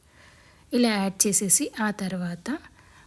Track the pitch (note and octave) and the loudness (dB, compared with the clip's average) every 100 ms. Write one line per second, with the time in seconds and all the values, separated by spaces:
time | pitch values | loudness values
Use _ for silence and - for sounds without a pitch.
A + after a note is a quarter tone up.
0 | _ - - - - - _ B3 A#3+ G#3 | _ -20 -20 -20 -20 -20 _ 2 2 2
1 | G3 F#3+ G#3 - G3 - D4+ - G#3+ G#3 | -2 0 0 2 2 2 0 -2 -2 -2
2 | F#3+ F#3 F3 E3+ A3+ D#4+ - - - - | -4 -4 -6 -6 -6 -8 -10 -20 -20 -20